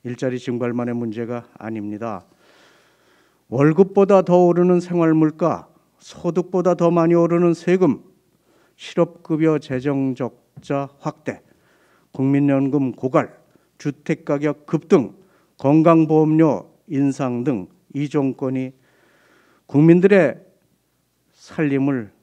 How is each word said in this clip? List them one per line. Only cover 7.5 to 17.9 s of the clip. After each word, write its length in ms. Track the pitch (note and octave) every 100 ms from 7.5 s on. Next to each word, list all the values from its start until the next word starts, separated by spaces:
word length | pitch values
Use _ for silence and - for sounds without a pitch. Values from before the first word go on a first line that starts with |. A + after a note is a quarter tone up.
세금, 480 | E3 - F#3 F3 G#2+ _ _ _ _ _ _ _
실업급여 840 | _ - - E3+ - - D#3 D#3+ D3+
재정 560 | - B2+ C3+ C#3 C3+ B2
적자 720 | A#2+ _ _ - - C#3 C#3 _
확대, 440 | D#3 - - - _ _ _ _ _ _ _
국민연금 800 | - C3+ C#3+ C#3+ C3+ C#3 C#3+ C3
고갈, 480 | A2 C3 D#3 A#2 - _ _ _ _
주택가격 880 | D3 - - D#3 - C#3+ D3 C#3+ -
급등, 480 | D#3 - F#3 A#2 - _ _ _ _
건강보험료 1120 | C3+ D#3 D#3+ E3 D#3 D#3 D#3 D#3 D#3+ G2+ - _ -
인상 560 | C#3 C#3 C3 C3+ A#2+
등 240 | B2 A2+ F2 _ _